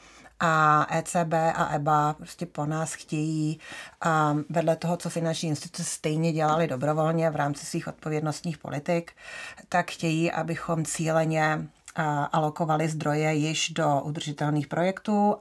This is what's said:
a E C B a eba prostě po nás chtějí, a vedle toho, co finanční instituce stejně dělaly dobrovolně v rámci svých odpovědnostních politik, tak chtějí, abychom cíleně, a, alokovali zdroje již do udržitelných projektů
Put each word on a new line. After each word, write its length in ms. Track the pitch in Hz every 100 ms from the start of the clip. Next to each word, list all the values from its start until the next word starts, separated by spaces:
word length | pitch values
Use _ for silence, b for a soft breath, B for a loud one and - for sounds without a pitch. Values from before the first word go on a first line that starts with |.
| B B B -
a 460 | 170 160 151 151 -
E 120 | 160
C 220 | 160 180
B 280 | 165 160 165
a 120 | 165
eba 480 | 165 151 147 151 151
prostě 340 | 160 170 - 170
po 200 | - 147
nás 260 | 156 160
chtějí, 640 | - - 156 156 156 151 156 B B B B
a 360 | 170 156 151 147 151
vedle 260 | 165 160 165
toho, 200 | 170 175
co 140 | 170
finanční 380 | 170 165 160 165
instituce 360 | 147 175 -
stejně 480 | 165 - 160 156 165
dělaly 340 | 156 151 160 160
dobrovolně 640 | 131 143 156 156 165 160
v 60 | 151
rámci 300 | 143 143 -
svých 220 | 170 160
odpovědnostních 680 | - 156 151 156 147 175 147
politik, 540 | - 139 151 170 170 - B B B B -
tak 220 | 175 175
chtějí, 420 | - 165 160 165
abychom 520 | - 160 165 - 165
cíleně, 840 | 151 - 160 160 160 156 156 156 156 _ -
a, 300 | - 156 147
alokovali 640 | 147 165 151 151 160 156 156
zdroje 460 | 156 151 151 156
již 360 | 156 156 156 -
do 300 | 165 151 143
udržitelných 640 | 151 151 156 143 147 151 143
projektů 680 | 156 180 190 - 208 208 -